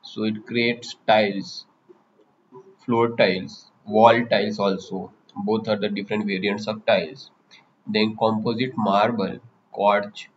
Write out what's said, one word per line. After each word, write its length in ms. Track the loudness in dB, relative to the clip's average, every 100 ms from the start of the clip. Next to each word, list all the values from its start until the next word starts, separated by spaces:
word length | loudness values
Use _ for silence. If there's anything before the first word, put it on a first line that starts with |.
So 220 | -16 -6 -4
it 200 | -4 -6
creates 500 | -2 -2 -2 -8 -12 2
tiles, 580 | 4 4 -2 -10 -14 -20 _ _ -20 _ _ _ _ _ -20 -20 _ -2
floor 320 | 2 2 2
tiles, 540 | 0 0 -6 -16 -20 _ -2
wall 400 | 6 8 6 2
tiles 320 | 0 0 0
also. 520 | -2 -2 -6 -10 -12 _ _ -8
Both 320 | -2 -2 0
are 60 | -2
the 140 | -2
different 380 | -4 -4 -4 -2
variants 400 | -2 -2 -2 -6
of 180 | -6 2
tiles. 460 | 2 0 -12 -20 _ _ -20 _ _ -4
Then 280 | 0 0 2
composite 600 | 0 0 -2 -2 -4 -2
marble, 640 | 0 2 2 0 -4 -6 -16 _ _
quartz. 560 | 0 2 2 -2 -12 -20